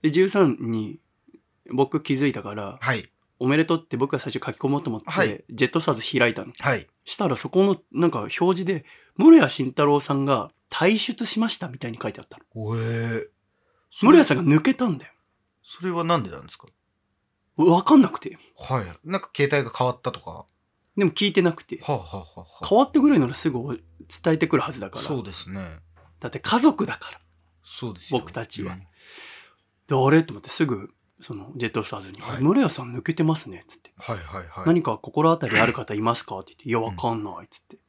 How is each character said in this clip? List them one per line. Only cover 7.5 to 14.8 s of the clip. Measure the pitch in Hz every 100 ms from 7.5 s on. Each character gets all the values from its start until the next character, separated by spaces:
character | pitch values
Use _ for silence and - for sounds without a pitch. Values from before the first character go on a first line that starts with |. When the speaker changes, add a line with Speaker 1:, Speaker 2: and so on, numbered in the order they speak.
Speaker 1:
こ | 185
の | 196 190 _
な | 135 170
ん |
か | 127
表 | 104 -
示 | 175 180
で、 | 185 175 - - _ -
室 | 277 320
谷 | 151
慎 | - 131
太 | -
郎 | 147 143
さ | -
ん | 139
が | 139 131 - _ _
退 | - 175 214
出 | - - 226
し | -
ま | 226
し | -
た | 156
み | 127
た | 123
い |
に | 113
書 | 110
い |
て | -
あ |
っ | -
た | -
の。 | _
Speaker 2:
お | 113 107 117
え。 | 113 117 113 113 - _ _ _ _ _ _
Speaker 1:
室 | - 220
谷 | 330
さ | 285
ん | 190
が |
抜 | 170 151
け | 156
た | 262